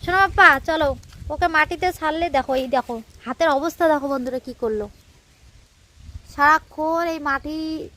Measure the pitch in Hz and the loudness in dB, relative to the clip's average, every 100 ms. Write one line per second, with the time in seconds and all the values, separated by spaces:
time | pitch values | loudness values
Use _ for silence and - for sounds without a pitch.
0 | - 370 392 - 359 277 269 320 294 254 | 0 2 2 6 6 6 0 0 0 -2
1 | - - - 302 349 320 311 339 370 349 | -12 -18 -12 -2 0 2 0 0 -2 -2
2 | 311 311 339 277 262 262 262 254 240 233 | -4 -2 0 -2 0 -2 0 -2 -2 -8
3 | 226 - - 254 330 277 320 - 339 302 | -10 -16 -12 -2 2 2 -2 0 2 2
4 | 277 269 254 254 254 240 233 214 202 - | 0 -4 -4 -6 -10 -6 -4 -4 -6 -12
5 | _ _ _ _ - _ _ _ _ _ | _ _ _ _ -20 _ _ _ _ _
6 | - - - - 285 311 - - 311 330 | -20 -20 -16 2 4 4 0 -6 -2 0
7 | 339 330 294 269 294 311 320 320 - | -2 -4 -4 -4 -4 -6 -6 -6 -10